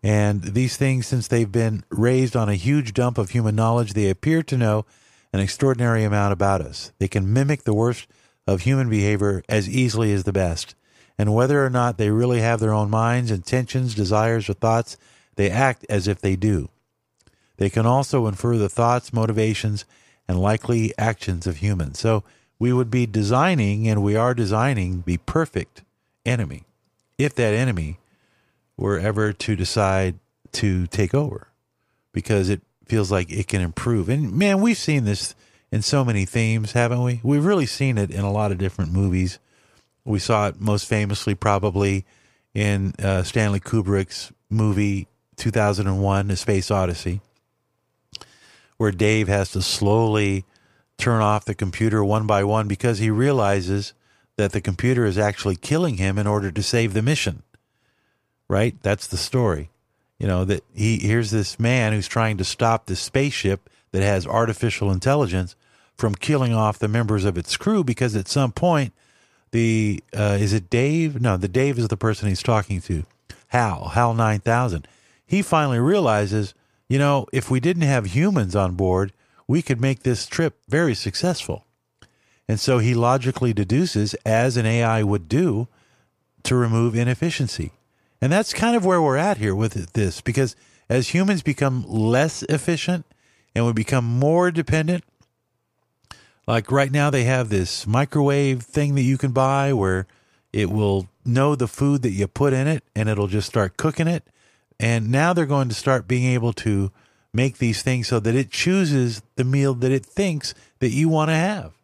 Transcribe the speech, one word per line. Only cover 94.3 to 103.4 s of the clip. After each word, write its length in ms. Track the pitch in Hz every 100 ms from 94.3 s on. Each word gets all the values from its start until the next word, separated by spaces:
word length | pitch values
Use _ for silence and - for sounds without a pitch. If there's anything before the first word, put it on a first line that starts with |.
| 165 180
dependent, 540 | 165 160 160 156 180 - _ _ _ _ _ _ _ _ _ _ - _ _ -
like 260 | 113 110
right 180 | 135 139
now 200 | 139 143
they 140 | 139
have 260 | 120 131 117
this 360 | 104 90 - -
microwave 760 | 113 143 151 143 139 139 131
thing 320 | 117 - 147
that 80 | 139
you 160 | 127 135
can 140 | 139
buy 420 | 127 131 139 139
where 320 | 131 95 92 95 _ _ _ _
it 160 | - 101
will 360 | 107 104 98 92 _
know 320 | - 123 139
the 140 | 147 123
food 320 | - 139 143
that 120 | 123
you 140 | 98 101
put 280 | - 143
in 120 | 131 139
it 160 | 156 _ -
and 140 | 110
it'll 160 | 104 101
just 200 | 104